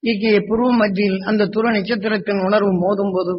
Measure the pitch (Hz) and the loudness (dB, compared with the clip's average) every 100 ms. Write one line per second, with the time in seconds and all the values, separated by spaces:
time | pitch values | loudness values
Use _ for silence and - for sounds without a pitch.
0 | 240 214 220 208 202 220 254 240 214 190 | -2 0 2 2 2 0 2 2 2 2
1 | 202 190 196 214 202 214 226 214 190 233 | 0 0 -2 0 0 0 0 0 -2 -4
2 | 214 214 - 202 185 208 202 180 180 202 | -2 -4 -2 -2 2 2 2 0 0 0
3 | 202 185 180 | -2 -2 -2